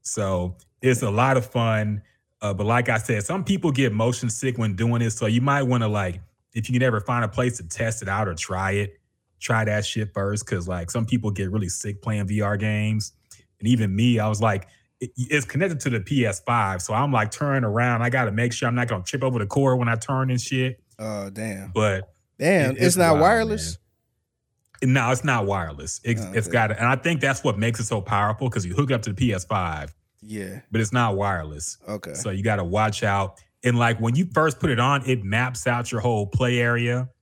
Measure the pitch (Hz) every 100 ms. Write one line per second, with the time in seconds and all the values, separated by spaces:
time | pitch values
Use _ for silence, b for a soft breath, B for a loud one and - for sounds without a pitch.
0 | - - 98 92 90 90 _ _ 127 120
1 | 113 104 131 131 113 120 117 107 107 104
2 | - _ _ _ 104 95 104 120 131 113
3 | - 107 101 190 170 196 170 131 131 104
4 | 113 127 123 - 131 117 110 95 117 117
5 | 117 113 110 117 135 143 127 123 110 104
6 | 95 87 82 _ _ 117 104 123 131 110
7 | 98 120 107 - 123 117 85 - 113 110
8 | 98 98 104 82 - 92 95 101 101 -
9 | _ _ _ _ - 113 107 107 - 117
10 | 104 101 98 104 - 95 85 90 85 120
11 | 113 123 110 95 95 107 90 - 104 101
12 | - 107 98 104 101 104 107 107 107 107
13 | - _ b b b _ 107 123 104 95
14 | 123 117 107 104 113 98 - b b _
15 | 123 - - 151 - 139 185 151 139 113
16 | 90 143 113 95 - 120 98 92 - 110
17 | 143 120 107 - 147 135 117 110 123 117
18 | 120 131 113 104 120 120 123 123 117 101
19 | 90 127 131 120 101 139 135 127 120 113
20 | - 131 131 127 - 131 127 127 _ -
21 | 110 104 98 98 110 98 95 95 107 95
22 | 95 _ _ - 151 190 135 131 127 180
23 | 165 151 170 226 113 - 113 85 _ _
24 | _ _ _ _ _ _ _ - 131 131
25 | 120 127 151 123 98 98 82 73 76 -
26 | 117 117 95 107 107 117 110 107 120 135
27 | 165 135 135 139 139 101 113 117 113 110
28 | 92 101 104 110 131 110 90 95 139 123
29 | 104 92 123 92 - 104 87 78 73 -
30 | _ _ 107 107 95 95 _ 113 107 127
31 | 117 98 101 92 78 73 - - - 104
32 | - 73 107 98 107 104 87 101 110 104
33 | 107 98 95 - b _ 123 120 117 110
34 | 113 131 185 - 156 151 165 117 123 143
35 | 131 127 98 110 127 123 127 120 120 117
36 | 123 110 101 - 123 123 120 120 120 123
37 | 127 _